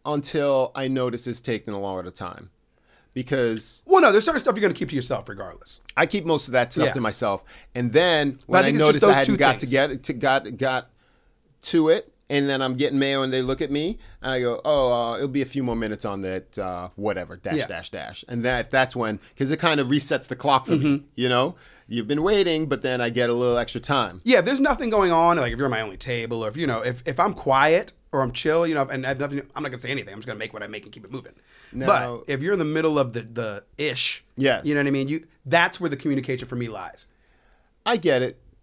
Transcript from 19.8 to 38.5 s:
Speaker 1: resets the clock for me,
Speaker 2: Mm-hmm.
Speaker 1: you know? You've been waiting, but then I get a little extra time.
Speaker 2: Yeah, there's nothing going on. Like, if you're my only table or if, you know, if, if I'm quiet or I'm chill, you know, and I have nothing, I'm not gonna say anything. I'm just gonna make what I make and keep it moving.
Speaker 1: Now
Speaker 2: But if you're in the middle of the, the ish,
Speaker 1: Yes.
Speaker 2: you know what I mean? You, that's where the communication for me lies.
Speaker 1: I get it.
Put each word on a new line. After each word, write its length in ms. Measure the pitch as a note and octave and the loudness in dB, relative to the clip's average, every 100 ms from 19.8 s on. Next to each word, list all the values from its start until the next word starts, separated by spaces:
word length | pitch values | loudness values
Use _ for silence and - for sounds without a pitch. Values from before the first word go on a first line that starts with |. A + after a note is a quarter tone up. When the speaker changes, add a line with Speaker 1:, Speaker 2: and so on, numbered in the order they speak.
| B2 | 2
Speaker 1:
resets 420 | C#3+ - C#3 - | 0 2 -2 -4
the 80 | B2+ | -4
clock 300 | C#3+ C3+ - | 2 4 4
for 80 | |
me, 40 | D#3+ D3 | 2 2
Speaker 2:
Mm-hmm. 200 | C#3 - - | 0 -2 -2
Speaker 1:
you 140 | B2 | 2
know? 260 | B2 C#3+ F3+ - - - | 2 2 -2 -18 -20 -8
You've 200 | A#2 G#2+ | -6 -2
been 140 | D3 | 0
waiting, 420 | F3 G#3 F3 D#3 D#3 | 2 2 2 0 0
but 160 | C3+ | -2
then 180 | C3 B2 | 0 0
I 100 | A#2+ | 0
get 200 | A#2 A#2+ | 2 2
a 40 | |
little 240 | A#2+ B2 A#2+ | 2 2 2
extra 220 | A#2 A#2+ | -2 -6
time. 400 | - C#3 G#2 F2+ A#3 | -2 0 0 -2 4
Speaker 2:
Yeah, 160 | B3 | 4
there's 180 | F3+ C4+ | 4 2
nothing 300 | C#4+ A#3 A#3+ | 2 0 0
going 220 | G#3+ F#3+ | 2 2
on. 240 | E3 E3+ E3+ | 4 4 4
Like, 160 | B2 | 0
if 60 | A#2+ | 0
you're 100 | C#3 | -2
my 100 | A2+ | -2
only 160 | A2 F#2+ | -4 -8
table 480 | C3 A#2+ A2+ A#2 | -6 -6 -4 -4
or 60 | A2 | -4
if, 80 | B2+ | -2
you 100 | D#3 | -2
know, 140 | A2+ | -2
if, 200 | A#2+ B2 - | -2 -4 -4
if 100 | C#3 | 0
I'm 160 | G3 | 0
quiet 600 | - - C3+ D3+ E3+ A3 - _ | 0 0 4 4 4 0 -10 _
or 100 | C#3+ | -2
I'm 120 | B2+ | -2
chill, 340 | A#2+ D#3 D#3+ E3+ | -2 0 2 2
you 80 | D3+ | 0
know, 100 | C3+ | -2
and 160 | C3+ C3 | -4 -4
I 40 | |
have 100 | C3+ | -4
nothing, 200 | C#3+ C#3 C3+ - | -4 -6 -8 -8
I'm 80 | |
not 60 | C#3+ | -8
gonna 80 | B2 | -8
say 120 | B2 | -6
anything. 200 | C3+ F#2+ | -6 -8
I'm 60 | G2+ | -12
just 80 | B2 | -12
gonna 100 | G#2+ | -10
make 120 | A2+ | -10
what 120 | A2 | -10
I 40 | G2+ | -12
make 160 | G#2+ | -12
and 80 | G#2 | -14
keep 140 | A2 G2 | -20 -14
it 60 | |
moving. 180 | B2+ - - _ _ - | -14 -14 -20 _ _ -14
Speaker 1:
Now 140 | A#2+ D#3 | -2 2
Speaker 2:
But 360 | F3+ B2 A#2+ - | 2 0 -6 -6
if 140 | C3+ | -4
you're 80 | D#3+ | 0
in 60 | G3+ | 0
the 60 | D#3 | 0
middle 340 | D#3+ D#3+ D3+ | 0 2 2
of 140 | B2+ | 0
the, 80 | A2+ | -4
the 420 | G#2+ A#2 A2+ G2+ - - | -8 -8 -8 -8 -14 -6
ish, 480 | D3 C3 - - - - | -6 -2 -4 -6 -12 -2
Speaker 1:
Yes. 300 | C3+ G#2+ - | 0 2 0
Speaker 2:
you 80 | |
know 80 | D3 | 0
what 60 | C#3 | 0
I 40 | |
mean? 160 | C#3 C3+ | 0 -2
You, 180 | D#3+ - _ C3 | -6 -8 _ 0
that's 340 | E3 F3 - | 2 2 0
where 100 | F3 | -6
the 60 | C#3 | -4
communication 500 | D#3 C3+ B2+ B2+ B2 | -2 -2 -4 -6 -6
for 120 | B2 | -6
me 100 | A#2 | -6
lies. 400 | G#2 F2 - - _ _ _ _ _ _ _ - | -8 -12 -14 -18 _ _ _ _ _ _ _ -2
Speaker 1:
I 100 | A#3 | 0
get 260 | E3 C3 | 2 2
it. 160 | B2+ - - | 0 -4 -18